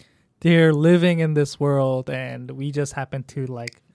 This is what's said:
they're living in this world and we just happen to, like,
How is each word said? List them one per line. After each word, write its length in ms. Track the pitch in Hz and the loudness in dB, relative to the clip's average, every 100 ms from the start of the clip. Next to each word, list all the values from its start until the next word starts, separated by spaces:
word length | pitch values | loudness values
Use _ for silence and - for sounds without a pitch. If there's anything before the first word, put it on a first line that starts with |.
| _ _ _ _ | _ _ _ _
they're 300 | 165 165 160 | 2 6 6
living 480 | 147 160 175 180 165 | 4 4 4 4 2
in 140 | 160 | 0
this 260 | 147 143 - | 0 -2 -2
world 500 | 143 139 135 131 127 | 0 0 0 -2 -4
and 400 | 131 127 123 127 | -8 -8 -12 -12
we 200 | 135 139 | -10 -8
just 220 | 143 139 | -6 -6
happen 300 | 143 135 135 | -6 -8 -10
to, 220 | 131 - 131 | -10 -8 -8
like, 340 | 123 120 - _ | -10 -12 -16 _